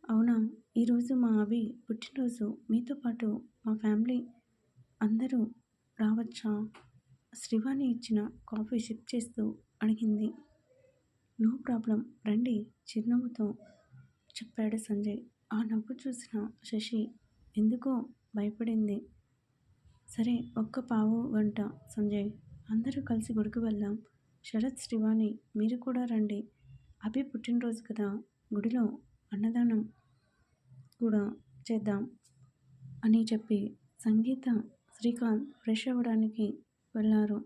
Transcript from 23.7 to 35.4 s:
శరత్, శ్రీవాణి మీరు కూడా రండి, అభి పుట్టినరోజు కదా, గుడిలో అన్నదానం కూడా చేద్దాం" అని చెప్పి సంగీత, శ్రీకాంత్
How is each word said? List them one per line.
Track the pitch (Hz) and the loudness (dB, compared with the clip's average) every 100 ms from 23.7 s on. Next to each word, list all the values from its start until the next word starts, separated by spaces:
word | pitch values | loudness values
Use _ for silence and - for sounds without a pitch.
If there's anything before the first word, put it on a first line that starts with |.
| 214 202 214 - _ _ _ - | 0 -2 -4 -8 _ _ _ -6
శరత్, | 220 247 262 | -2 -2 -4
శ్రీవాణి | - 226 220 220 214 214 _ 220 | -4 0 2 4 2 -2 _ -2
మీరు | 214 247 | 0 0
కూడా | 240 247 247 | -2 -2 0
రండి, | 226 214 208 214 _ - - - - | 0 0 -2 -8 _ -20 -20 -20 -10
అభి | 214 240 | -4 -2
పుట్టినరోజు | 277 220 - 240 240 226 | -2 -4 -2 0 0 -4
కదా, | - 220 202 208 - _ - | -6 -4 -2 -4 -8 _ -6
గుడిలో | 208 214 247 214 - - _ _ | -2 0 2 2 0 -14 _ _
అన్నదానం | 202 220 233 240 220 214 - _ _ _ _ _ _ _ - - - | -2 0 2 4 2 0 -6 _ _ _ _ _ _ _ -20 -20 -4
కూడా | 233 214 202 - - - | 0 2 0 -4 -14 -14
చేద్దాం" | - 226 208 202 240 - _ _ - _ _ - - - | -4 -2 0 -2 -4 -10 _ _ -20 _ _ -20 -20 -2
అని | 220 220 | 4 4
చెప్పి | 226 214 - 208 208 - _ - | 4 0 0 -2 -2 -8 _ -6
సంగీత, | 226 214 226 262 254 226 - - _ | 2 4 4 0 0 0 -2 -12 _
శ్రీకాంత్ | - 233 240 233 214 | -4 -2 0 2 0